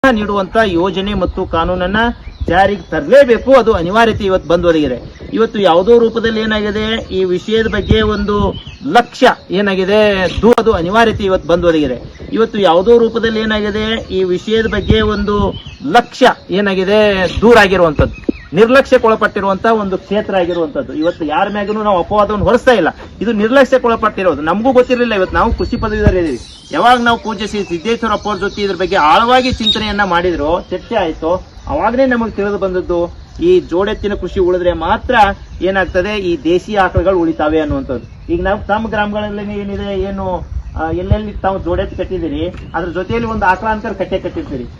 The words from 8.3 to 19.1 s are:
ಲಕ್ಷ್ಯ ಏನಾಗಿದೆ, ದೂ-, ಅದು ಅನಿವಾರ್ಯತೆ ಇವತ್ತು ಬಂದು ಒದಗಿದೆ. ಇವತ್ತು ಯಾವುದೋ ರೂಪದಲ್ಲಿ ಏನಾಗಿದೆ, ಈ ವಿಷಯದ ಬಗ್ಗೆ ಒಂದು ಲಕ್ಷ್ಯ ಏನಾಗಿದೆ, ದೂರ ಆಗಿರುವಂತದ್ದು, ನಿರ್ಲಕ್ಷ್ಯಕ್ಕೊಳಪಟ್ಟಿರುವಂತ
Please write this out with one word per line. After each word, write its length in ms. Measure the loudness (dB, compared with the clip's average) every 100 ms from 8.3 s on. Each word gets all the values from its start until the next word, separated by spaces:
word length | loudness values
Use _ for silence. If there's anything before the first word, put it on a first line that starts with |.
| 0 -2 -4 -14 -12 2
ಲಕ್ಷ್ಯ 480 | 2 2 2 2 2 -4
ಏನಾಗಿದೆ, 760 | -2 -2 -2 2 2 2 2 -2 2
ದೂ-, 120 | 4 4
ಅದು 140 | 2
ಅನಿವಾರ್ಯತೆ 520 | 0 0 2 2 2
ಇವತ್ತು 240 | 0 -2 0
ಬಂದು 200 | 2 4
ಒದಗಿದೆ. 460 | 2 0 -4 -10 -18 -8
ಇವತ್ತು 260 | -2 -2 2
ಯಾವುದೋ 400 | 2 4 4 4
ರೂಪದಲ್ಲಿ 420 | 4 0 -2 -2
ಏನಾಗಿದೆ, 460 | -2 -2 -2 -4 -4 -4 -4
ಈ 100 | -4
ವಿಷಯದ 420 | -2 -2 0 0 0
ಬಗ್ಗೆ 340 | -2 0 2
ಒಂದು 540 | 2 -2 -2 0 -2 -4 -16 -12 0
ಲಕ್ಷ್ಯ 460 | 0 0 2 2 2 -4
ಏನಾಗಿದೆ, 500 | -2 0 -2 2 4 4 2 -2 2
ದೂರ 180 | 6 6
ಆಗಿರುವಂತದ್ದು, 760 | 6 4 2 2 -2 -2 -6 -6 -6
ನಿರ್ಲಕ್ಷ್ಯಕ್ಕೊಳಪಟ್ಟಿರುವಂತ 1120 | 2 4 4 4 2 4